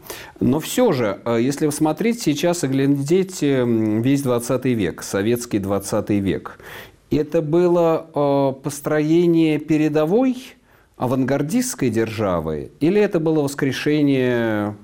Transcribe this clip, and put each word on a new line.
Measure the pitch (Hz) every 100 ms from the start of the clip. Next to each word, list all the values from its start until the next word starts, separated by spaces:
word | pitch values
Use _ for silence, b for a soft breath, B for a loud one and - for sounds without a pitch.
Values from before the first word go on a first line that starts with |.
| B B B -
Но | 120 147
всё | - - 247
же, | 135 107 95
а, | 117 117
если | 127 139 151
смотреть | 147 156 151 214 233
сейчас | - 143 175 170
и | 135
глядеть, | 135 139 143 139 185 190 -
м, | 147 135 120 113 110 110
весь | 123 139
двадцатый | 123 123 120 127 131
век, | 117 85 -
советский | - 98 104 120 120 107
двадцатый | 98 101 - 107 101 101
век, | 98 76 - - B B B B _
это | 139 151 165
было, | 151 170 175 175 165 160 - 143
а, | 143 139 139
построение | 131 147 - 147 151 151 165 175 165 160 151
передовой | 151 156 156 151 156 214 262 247 - - b b b -
авангардистской | 123 131 131 139 147 233 247 - 131
державы, | 110 110 107 101 85 80 78 65 -
или | 156 208
это | 202 175
было | 160 156
воскрешение | 139 139 139 - 151 151 143 135 127 120 113 104 104 104